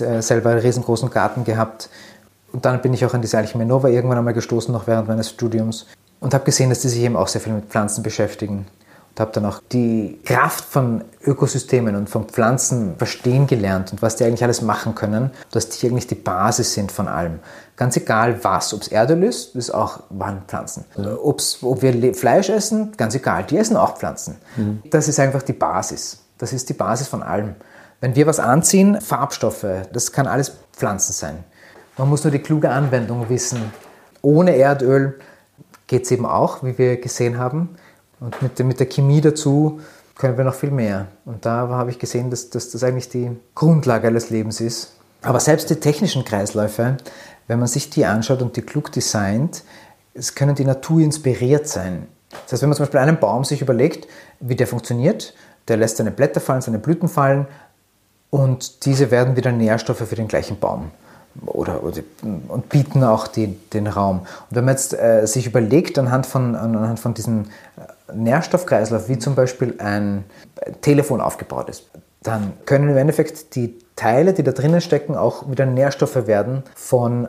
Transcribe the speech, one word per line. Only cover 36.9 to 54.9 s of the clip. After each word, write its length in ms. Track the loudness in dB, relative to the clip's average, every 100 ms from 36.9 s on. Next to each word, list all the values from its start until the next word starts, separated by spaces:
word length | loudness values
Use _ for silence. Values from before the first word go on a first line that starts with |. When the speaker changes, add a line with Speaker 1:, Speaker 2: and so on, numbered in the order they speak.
| 0
Speaker 1:
gesehen 380 | -4 -2 -2 0
haben. 380 | -2 -2 -4 -8 -20 _ _ _
Und 220 | -12 -6
mit 160 | -4 0
der, 80 | 0
mit 140 | 0
der 80 | 0
Chemie 320 | 2 4 6
dazu 640 | 4 4 2 2 2 -2 -12 -20 _ -4
können 220 | -2 0
wir 80 | 0
noch 80 |
viel 180 | -2 -2
mehr. 360 | 0 0 -2 -6 -12 -16
Und 200 | -6 -2
da 220 | -2 0
habe 220 | -2 -2
ich 100 | -4
gesehen, 300 | -4 -4 -4
dass, 200 | -6 -6
dass 200 | -8 -8
das 120 | -2
eigentlich 280 | -2 -2 -4
die 220 | -6 -6 -8 _
Grundlage 540 | 0 4 4 4 2 2
alles 220 | 2 0
Lebens 320 | -2 -2 -4
ist. 320 | -4 -6 -10 _ _ _
Aber 180 | 0 2
selbst 280 | 4 2 2
die 60 | 0
technischen 480 | 0 2 0 -2
Kreisläufe, 720 | -2 -2 -2 -2 -2 0 0 -2 -6 -20 -20 -14 -4
wenn 120 | 0
man 80 | 0
sich 220 | -2 -2
die 160 | 0 2
anschaut 360 | 2 0 0
und 140 | -2 -4
die 60 |
klug 320 | -6 -6 -4
designt, 720 | -4 -2 0 0 0 -2 -6 -16 -20 -20 _ _
es 220 | -12 -10 -2
können 200 | 0 2
die 80 |
Natur 380 | 0 -2 2 4
inspiriert 640 | 4 2 -2 0 2 2 0
sein. 400 | -6 -6 -8 -10 _ _
Das 240 | -20 -8
heißt, 80 | -2
wenn 80 | 0
man 80 | 2
zum 80 | 0
Beispiel 160 | 2
einen 180 | 4 4
Baum 240 | 2 2
sich 180 | -2 -2
überlegt, 460 | 0 2 2 0 -12 -20 -20 _
wie 160 | -4 0
der 120 | 0
funktioniert, 640 | -2 -4